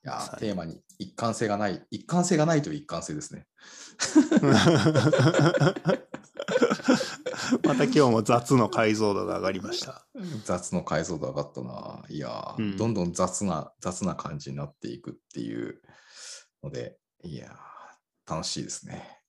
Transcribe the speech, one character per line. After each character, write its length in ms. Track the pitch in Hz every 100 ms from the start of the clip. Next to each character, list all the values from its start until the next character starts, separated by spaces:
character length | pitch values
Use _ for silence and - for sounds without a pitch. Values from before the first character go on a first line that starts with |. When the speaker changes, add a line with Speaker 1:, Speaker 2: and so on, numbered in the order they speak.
| -
Speaker 1:
や 80 |
ー、 20 | -
Speaker 2:
ま 60 |
さ 100 | -
に。 60 | -
Speaker 1:
テ 140 | 110
ー 20 | 92
マ 100 | 85
に 160 | - _ -
一 160 | 98 -
貫 200 | 117 110
性 120 | 110
が 100 | 101
な 120 | 104
い、 120 | 87 _
一 140 | - -
貫 200 | 175 175
性 120 | 165
が 80 | 151
な 100 | 160
い 60 |
と 80 | 139
い 40 |
う 20 | 78
一 100 | -
貫 180 | 82
性 100 | -
で 80 | 76
す 120 | -
ね。 140 | 71 - _ - - - - - - - 302
Speaker 2:
<laughs> 40 | 143 135 - 160 165 156 127 156 135 - 160 - 151 196 160 254 - - - - - - - - - 262 - - - - - 254
ま 120 | - 131
た 80 | 143
今 80 |
日 60 | 131 135
も 120 | 113
雑 320 | 110 120 120 135
の 140 | 110
解 260 | - 110 107
像 180 | 107
度 120 | 98 95
が 120 | 92
上 40 |
が 100 | 92
り 100 | 101
ま 120 | 101
し 120 | - -
た。 200 | - _ 269 185 127
Speaker 1:
雑 300 | - 90 -
の 100 | 90
解 220 | 80 78 80
像 120 | 80
度 100 | 65
上 60 |
が 100 | 69
っ 80 | -
た 80 | -
な。 420 | 64 - - - -
い 100 | 156
や 360 | 62 110 - -
ー、 0 |
Speaker 2:
う 40 |
ん。 160 | 107 98
Speaker 1:
ど 100 | 113
ん 60 |
ど 100 | 107
ん 100 | 87
雑 320 | 87 92 - 101
な、 260 | 80 - _
雑 240 | 92 90 95
な 100 | 78
感 240 | 78 76
じ 120 | 71
に 60 | 69
な 80 | 71
っ 80 |
て 160 | _ -
い 120 | 58
く 100 | -
っ 20 | - _
て 80 | -
い 280 | 55 57 55
う 120 | - _ _ _ - - - _ _
の 60 | 73
で、 280 | 62 60 - _ _
い 120 | - 67
や 220 | - - - - - _ _ _ -
ー、 60 |
楽 120 | 80 -
し 120 | -
い 60 |
で 60 | -
す 180 | - -
ね。 340 | - - -